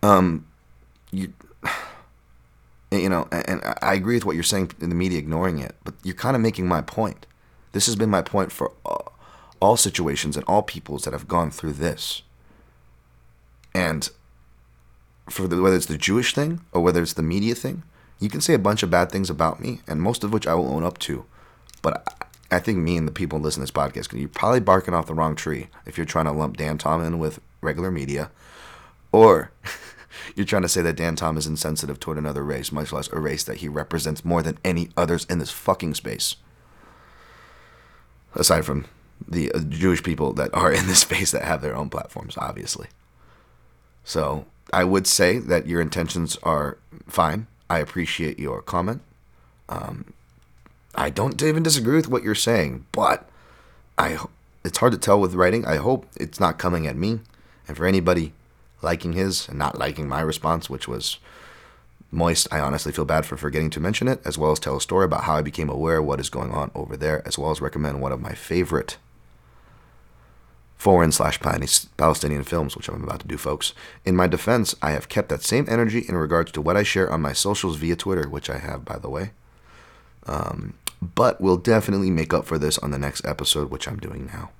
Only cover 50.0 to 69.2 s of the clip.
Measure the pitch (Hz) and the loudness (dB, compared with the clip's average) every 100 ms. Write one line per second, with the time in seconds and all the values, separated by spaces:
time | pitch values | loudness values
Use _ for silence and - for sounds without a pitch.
50 | - - _ _ _ - - _ _ - | -14 -20 _ _ _ -20 -20 _ _ -4
51 | 71 - 117 - 156 156 160 143 113 151 | -2 0 -2 0 0 2 2 2 4 2
52 | 156 123 101 107 - 117 76 64 64 - | 2 0 0 0 2 2 2 -2 -6 0
53 | - 64 - - - - - - - - | 2 0 -4 -20 -20 -20 -20 -20 -18 -2
54 | 76 76 - - _ - 82 - 123 120 | -2 -2 -10 -14 _ -10 -6 2 2 2
55 | - 101 98 90 90 110 85 76 87 131 | 4 6 4 4 4 4 0 0 2 0
56 | - - 78 - 92 80 92 87 78 64 | -2 -10 -10 0 0 2 0 0 -2 -2
57 | 95 113 - - - - - 65 87 95 | -2 -2 -8 -20 -20 -20 -14 -2 2 4
58 | 85 90 80 - _ _ - _ 80 85 | 4 2 0 -8 _ _ -20 _ -2 -2
59 | 87 82 98 92 - 69 71 - 65 73 | -2 0 0 -2 -6 -4 -2 -2 -4 -4
60 | 73 67 80 78 78 82 82 67 - 60 | -4 -2 -2 -2 0 -2 -2 -10 -8 -6
61 | - - - - - - - - - - | -6 -8 -14 -20 -20 -20 -20 -20 -20 -20
62 | - 82 82 82 - 78 73 73 78 73 | -8 0 2 2 0 0 0 -2 -4 -4
63 | 73 78 78 67 73 78 78 76 82 107 | 2 2 0 -4 -4 -2 -2 -2 -2 -2
64 | 123 131 - 76 76 76 - 69 - 90 | -2 -2 -4 -2 2 2 0 -4 0 2
65 | 92 71 - 78 76 73 76 67 78 80 | 2 0 0 0 0 -4 -4 -2 0 2
66 | 76 69 67 - - - 71 - 73 - | 2 -2 -4 -6 -6 -4 -6 -6 -10 -4
67 | 76 78 - - 71 76 69 - 76 69 | -2 -2 -4 -4 -2 -2 -4 -2 -2 -2
68 | 67 64 58 - - 85 87 80 - - | -4 -4 -6 -10 -2 0 2 0 -2 -10
69 | _ - | _ -20